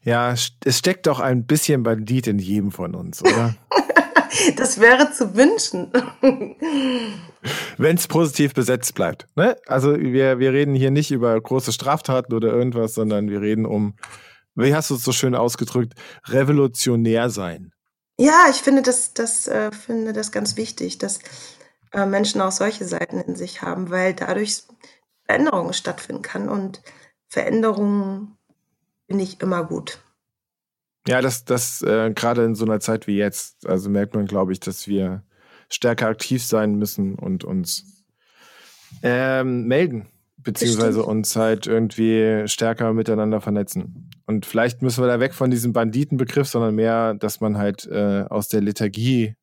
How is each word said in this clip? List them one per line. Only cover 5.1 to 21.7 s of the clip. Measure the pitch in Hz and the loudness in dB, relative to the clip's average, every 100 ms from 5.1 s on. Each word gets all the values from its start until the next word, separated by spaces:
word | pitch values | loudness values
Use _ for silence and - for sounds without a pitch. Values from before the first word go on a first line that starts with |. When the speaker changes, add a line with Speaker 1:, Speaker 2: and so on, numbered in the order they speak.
Speaker 2:
zu | - 214 196 | 2 -2 6
wünschen. | 294 440 - 180 180 254 247 - | 6 6 -2 -4 0 -2 -2 2
<laughs> | 269 262 202 - 320 285 262 247 226 180 170 _ - - - - | 2 2 -8 -6 -4 -2 -2 -4 -6 -12 -18 _ -10 -8 -10 0
Speaker 1:
Wenn's | 151 175 - | 2 2 2
positiv | 160 160 139 143 | 2 2 2 0
besetzt | 139 117 127 - | 2 0 0 -2
bleibt, | - 87 - - - | -2 -2 -2 -8 2
ne? | 214 247 - | 2 2 -2
Also | 131 139 147 | 2 4 2
wir, | 117 131 135 127 | 2 4 4 4
wir | 131 | 2
reden | 135 143 | 2 2
hier | 135 135 | 2 2
nicht | 143 151 | 2 0
über | 135 120 113 | 0 2 2
große | 113 131 127 | 0 -2 -2
Straftaten | 113 135 156 - 131 123 | -4 -2 -2 0 -2 0
oder | 113 110 | 0 2
irgendwas, | 117 123 117 113 | 2 0 -2 -4
sondern | 113 107 104 104 | -2 -2 0 -2
wir | 101 | -2
reden | 104 110 | 0 0
um, | 110 104 104 - - - - - _ | 0 -2 -2 -6 -20 -20 -20 -20 _
wie | - 131 | 0 2
hast | 143 - | 2 0
du | 131 | -2
es | |
so | 131 | -2
schön | 120 131 | 0 0
ausgedrückt, | 120 120 - 117 127 120 - - - - | 2 0 0 -4 -2 -4 -8 -20 -20 -2
revolutionär | 127 139 147 135 117 127 117 117 113 120 | 0 4 4 2 0 0 2 2 2 0
sein. | 104 90 82 92 _ _ _ _ - | -2 -6 -8 -16 _ _ _ _ 2
Speaker 2:
Ja, | 277 320 330 | 6 8 6
ich | 269 | 6
finde | - 269 | 4 4
das, | 254 254 - | 4 0 -4
das, | - 226 - - | -4 -4 -4 -2
äh, | 214 214 | -4 -4
finde | 208 - 226 220 | -8 -8 -6 -4
das | 214 214 | -6 -6
ganz | 208 208 214 | -4 -4 -4
wichtig, | 226 - 180 - | -8 -6 -8 -6
dass, | 202 - - - - - - | -6 -8 -12 -20 -20 -20 -20